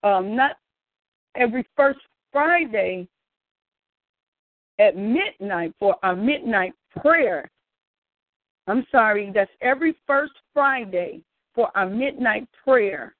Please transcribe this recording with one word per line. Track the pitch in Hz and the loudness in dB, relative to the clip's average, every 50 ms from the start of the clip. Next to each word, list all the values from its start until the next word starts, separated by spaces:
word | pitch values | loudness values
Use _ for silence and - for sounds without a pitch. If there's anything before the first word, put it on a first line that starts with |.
| - | 2
Um, | 208 202 190 185 196 214 | 2 2 2 0 -2 -2
not | 240 262 277 - _ _ _ _ _ _ _ _ _ _ _ _ _ _ _ _ | 0 0 0 -2 _ _ _ _ _ _ _ _ _ _ _ _ _ _ _ _
every | - 247 240 220 254 240 _ _ | -2 0 0 0 -4 -6 _ _
first | - 277 277 277 - _ _ _ _ _ _ _ | 2 2 2 2 -2 _ _ _ _ _ _ _
Friday | 277 294 320 349 349 330 254 214 214 190 185 185 185 180 180 _ _ _ _ _ _ _ _ _ _ _ _ _ _ _ _ _ _ _ _ _ _ _ _ _ _ _ _ _ _ _ _ _ - | 0 0 2 2 0 0 -2 -2 -2 -2 -2 -4 -8 -10 -14 _ _ _ _ _ _ _ _ _ _ _ _ _ _ _ _ _ _ _ _ _ _ _ _ _ _ _ _ _ _ _ _ _ 2
at | 208 208 - | 4 4 4
midnight | - 196 214 233 311 392 427 - _ 196 202 196 170 170 165 165 _ | 0 -2 -2 0 0 -2 -4 -6 _ -8 -6 -4 -4 -4 -6 -8 _
for | - 202 180 - - | 0 0 0 0 0
our | 190 180 | -2 -2
midnight | 180 208 247 294 285 - 240 220 196 185 185 - _ _ _ _ - | 0 0 0 0 -2 -2 -2 -2 -2 -2 -2 -8 _ _ _ _ -2
prayer. | - 294 330 339 294 214 180 151 - - _ _ _ _ _ _ _ _ _ _ _ _ _ _ _ _ _ _ _ _ _ _ _ | 2 2 4 4 2 0 -2 -4 -8 -12 _ _ _ _ _ _ _ _ _ _ _ _ _ _ _ _ _ _ _ _ _ _ _
I'm | - 202 254 254 _ - | -4 -2 -2 -2 _ 2
sorry, | 262 226 214 208 208 208 202 190 | 4 4 4 2 0 -2 -2 0
that's | 214 196 196 _ _ | 0 0 0 _ _
every | - 247 262 262 320 320 320 _ _ | 0 0 0 2 0 -2 -2 _ _
first | _ 277 277 294 302 _ - _ _ _ | _ 0 0 0 -2 _ -20 _ _ _
Friday | 285 277 277 269 254 233 196 185 180 180 - - - - _ _ _ _ _ _ | 0 2 2 0 -2 -6 -6 -6 -6 -6 -6 -10 -16 -20 _ _ _ _ _ _
for | - 233 - - | -2 -2 0 0
our | 196 196 190 | -2 -2 -2
midnight | 196 226 262 277 - - 247 233 214 214 - - _ _ _ | -2 -2 -4 -4 -4 -2 -2 -2 -2 -2 -6 -12 _ _ _
prayer. | - 262 247 214 196 185 147 120 117 _ _ | 2 2 2 2 0 -4 -8 -12 -14 _ _